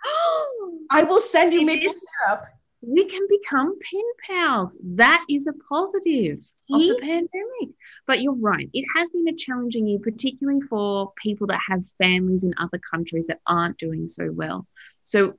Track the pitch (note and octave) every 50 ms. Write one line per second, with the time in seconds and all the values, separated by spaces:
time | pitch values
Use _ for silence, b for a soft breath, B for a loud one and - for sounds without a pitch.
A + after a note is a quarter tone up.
0 | G#4+ C#5 D5+ D#5+ E5+ E5 D#5+ D#5 D5+ C#5+ B4+ A4+ G4 F4+ E4+ D#4+ D#4 - C4+ D4+
1 | E4 D#4 F#4 A4 A4 - - D#4 F4 F4 E4 F4 D4+ D#4+ D#4+ D#4 D#4+ G4 - -
2 | - - - - B3 G3 G#3 G3+ - - _ _ _ _ _ _ - A#3 C4+ F4
3 | G4 F#4 - F#4+ G4 G4 G4+ G4+ - - D4 C4 C#4 E4+ G4+ G4 - - F4+ G4
4 | A4 A#4+ A#4+ - - - F#4+ F4+ E4+ D4+ C4 G#3+ F#3 F3+ - - - F3+ F3 F#3+
5 | A#3 C4+ D#4+ E4+ E4+ - D4 C#4+ C#4 D4+ D4 - - - C#4 D#4 F#4+ F#4+ G4 G4
6 | F#4+ E4+ D4+ B3+ G3 D#3 C#3+ C#3+ - _ _ _ - - C4+ D4 D#4+ F4+ A#4 B4
7 | C#4 D4+ E4 E4+ E4+ E4+ - F#4 G#4 A#4+ B4+ A#4+ - - - B B B B B
8 | B - C4 A3+ B3+ C#4+ C4+ A#3+ A3 G#3 F3+ D3+ C#3 C#3 - C4 C#4 - - D#4+
9 | F4 E4+ - F4 E4 E4 E4 E4 - C4 B3+ B3 A#3+ A#3+ A3+ A#3 G#3+ G#3 G3+ G3+
10 | - A3+ A3 A3 - C4 C4 - C#4 C#4 C#4 C#4 C#4 - A#3 G#3 G3+ G3+ G3+ G3
11 | G3 G3 - - - G#3+ G#3 G#3 G#3 G3 F#3 - - - F#3+ F#3 F#3 - _ -
12 | F#3 F#3 F3+ F#3 F#3 F#3 F#3 F#3 F#3+ F3+ F3 - E3+ F3 - F3 - - - E3
13 | E3+ E3 E3 E3 E3 E3 D#3+ - - - F3 E3+ E3+ E3+ - - E3+ D#3+ D#3+ D#3+
14 | E3 E3 - - E3+ D#3+ D#3+ E3 D#3+ D#3 F3 F#3+ F#3 _ _ B B B B B
15 | - - - G#3 G3 - -